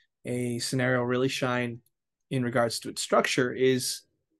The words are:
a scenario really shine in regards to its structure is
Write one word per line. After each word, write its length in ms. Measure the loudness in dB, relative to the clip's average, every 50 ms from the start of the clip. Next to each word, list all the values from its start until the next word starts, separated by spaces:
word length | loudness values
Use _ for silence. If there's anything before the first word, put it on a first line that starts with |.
| _ _ _ _ -10
a 340 | -6 -4 -4 -2 -2 -2 -4
scenario 420 | -4 -2 -2 0 0 2 2 0 0
really 260 | 0 0 2 0 0
shine 520 | 0 0 -2 0 0 0 -2 -4 -6 -10 -14 _ _ _ _ _ _ _ _ -6
in 120 | -4 -2 -2
regards 380 | 0 2 2 2 2 0 -4
to 80 | -8 -8
its 140 | -8 -8 -2
structure 500 | 2 2 4 4 4 2 2 0 0 0
is 480 | 2 4 4 4 2 0 -2 -6 -8 -10 _ _ _ _ _ _ _